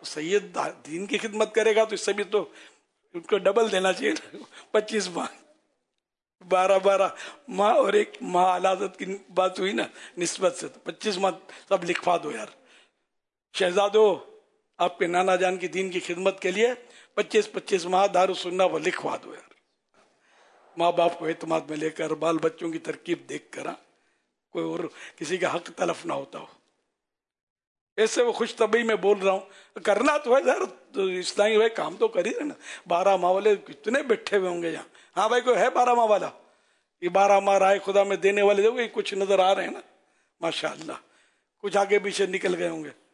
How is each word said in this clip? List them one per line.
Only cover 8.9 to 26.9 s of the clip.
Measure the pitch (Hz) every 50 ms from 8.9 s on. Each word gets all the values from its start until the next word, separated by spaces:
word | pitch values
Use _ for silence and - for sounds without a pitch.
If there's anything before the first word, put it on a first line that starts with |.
| - -
کی | 190 185 190 202 - _ 185
بات | 175 185 190 185 202
ہوئی | 190 190
نا | 214 226 208 - - - - - _ -
نسبت | 175 165 - - 190 180 -
سے، | - - 147
تو | - - _
پچیس | - 170 _ - 214 196 180
ماہ | 196 190 170 - - - - - - _
سب | 202 185 175
لکھوا | 175 175 - - 175 175 170
دو | 151 151
یار۔ | 151 - 107 - - _ _ _ _ _ _ _ _ _ _ _ _ _ _ _ _ _ _ _
شہزادو، | _ - 190 180 175 202 196 202 202 214 220 208 175 131 - - - - _ _ _ _ _ _ _ -
آپ | 175 175 175 -
کے | 190
نانا | 170 175 180 185 190 185
جان | 180 185 185 185
کی | 185 185 175
دین | 151 180 190 190
کی | 175 180
خدمت | - - 175 175 190 196 190 190
کے | - 185
لیے | 185 202 226 240 254 240 - - - - - _ _
پچیس | - 208 208 - 220 208 208
پچیس | - 196 180 - 202 185 165
ماہ | 180 185 185 196
دارالسنہ | 202 180 180 185 190 185 170 - 180 175 185
پر | 190 175 156 156
لکھوا | 151 185 180 - - 147 151 139 -
دو | 107 -
یار۔ | - - _ _ _ _ _ _ _ _ _ _ _ _ _ _ _ _ _ _ _ _ _ _ _ _ _ _
ماں | 165 170 175
باپ | 170 170 170 170 - -
کو | 165
اعتماد | 156 165 160 - 160 160 160 147 143
میں | 156
لے | 151 156 160
کر، | 156 - 165 156
بال | 156 151 151 165 165 156
بچوں | 156 160 160 - 175 165
کی | 160 165
ترکیب | - - 151 - _ - 170 143 135 -
دیکھ | 147 147 _ _
کر، | - 127 139
ہاں، | 160 175 - _ _ _ _ _ _ _ _ _ _ _ _ _ _
کوئی | _ 180 165
اور | 165 160 165 170 156 - - - - _
کسی | - 165 143 185
کا | 180 170 156 -
حق | 170 170 - -
تلف | - 185 175 160 - -
نہ | 170
ہوتا | 147 139 139 - - 151
ہو۔ | - - - _ _ _ _ _ _ _